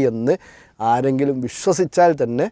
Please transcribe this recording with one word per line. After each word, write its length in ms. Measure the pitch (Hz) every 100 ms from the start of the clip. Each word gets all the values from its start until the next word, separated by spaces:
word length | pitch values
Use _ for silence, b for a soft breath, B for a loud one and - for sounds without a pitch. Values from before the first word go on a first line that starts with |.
| 131
എന്ന് 240 | 113 120 185 b b b b
ആരെങ്കിലും 580 | 110 123 131 131 143 131
വിശ്വസിച്ചാൽ 720 | 123 - - 180 175 - 170 151
തന്നെ 220 | 120 120 190